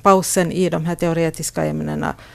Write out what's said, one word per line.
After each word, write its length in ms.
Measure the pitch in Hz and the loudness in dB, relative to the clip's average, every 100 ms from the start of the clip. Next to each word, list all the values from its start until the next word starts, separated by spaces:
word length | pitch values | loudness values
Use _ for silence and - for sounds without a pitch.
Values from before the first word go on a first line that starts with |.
pausen 500 | 202 190 - 190 170 | 4 4 4 0 0
i 180 | 170 180 | 0 0
de 140 | 170 165 | 0 -2
här 80 | |
teoretiska 720 | 170 170 165 160 160 151 - | -2 0 0 -2 -2 -6 -4
ämnena. 500 | 156 151 151 151 - - - | -2 -2 -4 -4 -4 -6 -12